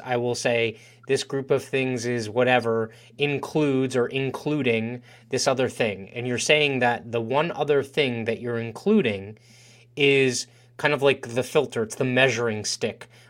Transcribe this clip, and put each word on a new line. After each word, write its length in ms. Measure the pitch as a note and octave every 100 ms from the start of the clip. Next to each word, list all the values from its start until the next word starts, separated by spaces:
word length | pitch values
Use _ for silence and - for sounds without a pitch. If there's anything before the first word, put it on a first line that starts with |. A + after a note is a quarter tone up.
| B2+
I 100 | B2
will 200 | A#2+ A#2+
say 420 | C3 A#2 A#2 A2 - - -
this 180 | C3+ -
group 260 | C3+ C3
of 100 | C#3
things 440 | C3 C3+ C3 B2 A#2+
is 240 | A#2+ G#2+
whatever 640 | A2+ B2 B2 A2+ A2+ A2 - - -
includes 800 | C#3+ C3+ - D#3 D3 C3+ C3 B2+
or 100 | A#2+
including 960 | C3+ C3+ C3 D3 D3+ B2 A2+ A2+ B2 - - -
this 160 | B2+ C#3
other 220 | B2+ B2+
thing. 420 | - A2+ F#2+ G2
And 140 | B2 B2
you're 120 | A#2+
saying 420 | - D3+ D3 C3
that 320 | A#2+ A#2 A#2
the 80 | A#2
one 320 | A2+ C3+ E3
other 320 | - D3 C#3+
thing 400 | - - C3+ A#2 A2+
that 140 | A2+
you're 200 | A#2+ A#2
including 800 | A#2 A2+ G3 G#3+ B2 G2 G2 A2 _ - - - _ -
is 500 | C#3 C#3 C3 B2 - _ _ -
kind 160 | D3
of 80 | C#3+
like 260 | C#3 C3 A#2+ A#2
the 80 |
filter, 400 | - D#3 B2+ B2
it's 120 | A2 -
the 100 | C3
measuring 580 | B2+ C3 A2+ A#2 G#2+
stick 440 | G#2 - A2 - - -